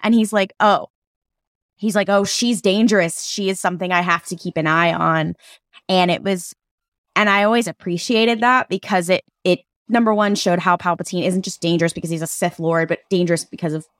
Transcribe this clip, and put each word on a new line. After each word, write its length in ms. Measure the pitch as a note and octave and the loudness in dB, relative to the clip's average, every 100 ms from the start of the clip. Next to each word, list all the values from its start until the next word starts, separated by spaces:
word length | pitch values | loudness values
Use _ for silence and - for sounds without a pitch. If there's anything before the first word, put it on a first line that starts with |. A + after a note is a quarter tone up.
And 120 | - | 0
he's 180 | A3+ G#3+ | 2 2
like, 200 | G#3 G3 - | 0 -2 0
"Oh." 280 | G#3+ F3+ - _ _ _ _ _ _ _ _ _ | 2 2 -2 _ _ _ _ _ _ _ _ _
He's 160 | G#3+ | -2
like, 140 | G3+ G3 | 0 2
"Oh, 160 | G3+ | 2
she's 360 | G3+ - A#3+ A3 | 2 -2 -2 0
dangerous. 600 | G3+ G3 A3+ G3+ E3+ - | 0 2 4 4 2 -2
She 240 | - - F#3+ | -10 -6 -4
is 100 | F#3+ | -2
something 320 | F#3 F3+ F3+ | -4 -4 -2
I 80 | F3+ | 0
have 240 | F3 E3+ - | 0 -2 -2
to 80 | F3 | -10
keep 200 | F3+ E3 | -6 -2
an 100 | D#3 | 0
eye 260 | D#3+ E3+ | 2 2
on." 440 | E3+ E3 D#3+ D#3 - - - _ - - | 2 0 0 -2 -6 -16 -20 _ -20 -2
And 220 | F#3 F3 | 2 2
it 120 | E3+ | 0
was, 300 | G3 F#3 - - _ _ _ _ _ | -2 -4 -6 -18 _ _ _ _ _
and 140 | - G#3 | 0 2
I 160 | G3+ | 2
always 240 | G#3 A#3 G#3 | 2 2 -2
appreciated 720 | - F#3+ F3 - A3+ A3+ A#3 | -8 -6 -6 0 2 2 2
that 280 | A#3+ B3+ - | 2 2 0
because 400 | F#3+ - F#3+ F3 | -6 -2 -2 2
it, 120 | F#3 - _ | -2 -2 _
it, 160 | F#3 F3 - _ _ | -2 -2 -4 _ _
number 240 | A#3 A3+ | 2 2
one, 200 | G#3+ G#3 | 2 2
showed 240 | G3+ F#3+ F3 | 0 0 0
how 180 | F#3 F3 | 2 0
Palpatine 460 | F3+ E3+ F3 F3 | 0 -4 -4 -2
isn't 180 | E3+ F#3 | -2 -2
just 180 | F#3 - | -4 -6
dangerous 320 | E3+ E3+ E3 | -2 0 0
because 160 | - D#3+ | -2 -8
he's 120 | E3 | -6
a 40 | D#3+ | -6
Sith 320 | - F3 - | -4 -4 -2
Lord, 300 | D#3+ E3 E3 | -2 0 0
but 120 | E3+ - | -4 -2
dangerous 340 | F#3 F3 E3+ | 0 2 0
because 300 | - - E3 | -2 -8 -6
of 120 | D#3 - _ | -6 -10 _